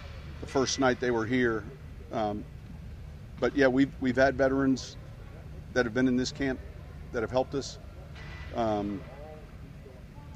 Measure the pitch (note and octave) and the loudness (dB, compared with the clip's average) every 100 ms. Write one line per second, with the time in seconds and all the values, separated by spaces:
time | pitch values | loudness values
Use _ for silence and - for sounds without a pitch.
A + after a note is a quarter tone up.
0 | - - - - - C#3 B2 - C3 A#2+ | -12 -12 -12 -10 -2 2 2 4 4 4
1 | B2 A#2 A2 B2+ A#2+ A2 G2+ - - - | 2 2 2 4 4 2 -4 -12 -14 -14
2 | - A#2+ G#2+ G#2 - - - - - - | -6 -2 -2 -2 -8 -14 -14 -12 -12 -12
3 | - - - - B2 C#3+ C3 C3 C3+ - | -12 -14 -14 0 2 6 6 8 4 4
4 | C3 B2 C3+ B2+ C3+ C3+ C3+ C3 - - | 2 6 6 6 4 6 4 2 0 -12
5 | - - - - - - - B2+ A#2+ A#2+ | -14 -14 -14 -14 -12 -12 0 2 4 4
6 | C3 B2 B2 - C#3 B2+ - - - - | 4 4 2 0 -2 -2 -8 -14 -14 -14
7 | - B2 A2 B2+ C3 C#3+ - - - - | -6 -2 2 2 2 -2 -4 -10 -14 -14
8 | - - - - - B2 A2+ G#2 G#2 F#2+ | -14 -12 -12 -10 -6 0 2 2 0 -4
9 | E2+ - - - - - - - - - | -8 -12 -14 -14 -16 -16 -16 -14 -16 -16
10 | - - - | -16 -16 -12